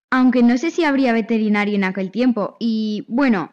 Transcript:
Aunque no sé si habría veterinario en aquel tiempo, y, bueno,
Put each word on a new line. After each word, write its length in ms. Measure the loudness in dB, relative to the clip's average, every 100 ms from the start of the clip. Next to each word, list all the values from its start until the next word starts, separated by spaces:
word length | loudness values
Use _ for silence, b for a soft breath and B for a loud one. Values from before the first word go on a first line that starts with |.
| -4
Aunque 300 | 2 4 4
no 160 | 4 2
sé 140 | -2
si 140 | 0 0
habría 260 | 2 0
veterinario 640 | 0 0 -2 0 0 0 -2
en 80 |
aquel 260 | -2 -4 -6
tiempo, 460 | -2 0 0 -4 -6
y, 460 | -4 -4 -4 -6 -6
bueno, 420 | 0 0 0 -4